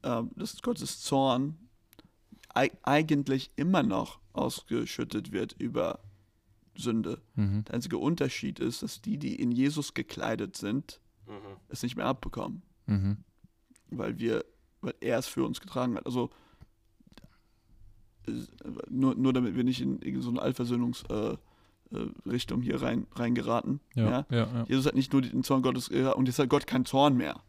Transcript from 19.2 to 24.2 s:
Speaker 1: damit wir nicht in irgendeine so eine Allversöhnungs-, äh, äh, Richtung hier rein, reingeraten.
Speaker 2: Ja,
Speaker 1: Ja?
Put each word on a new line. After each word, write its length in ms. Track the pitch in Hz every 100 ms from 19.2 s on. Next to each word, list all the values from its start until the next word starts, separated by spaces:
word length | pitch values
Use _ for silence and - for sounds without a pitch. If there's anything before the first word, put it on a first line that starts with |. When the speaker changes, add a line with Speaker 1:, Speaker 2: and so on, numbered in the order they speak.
| 131
Speaker 1:
damit 220 | 127 123 90
wir 80 |
nicht 180 | 123 127
in 200 | 131 127
irgendeine 200 | - 131
so 80 | 123
eine 100 | 120
Allversöhnungs-, 680 | - 131 120 120 120 120 -
äh, 280 | 110 110 - _ _ _ _ _ -
äh, 140 | 57 - -
Richtung 320 | 123 - -
hier 200 | 123 131
rein, 260 | 127 117 - -
reingeraten. 640 | 120 120 - 117 - 139 _
Speaker 2:
Ja, 160 | - 110
Speaker 1:
Ja? 160 | 123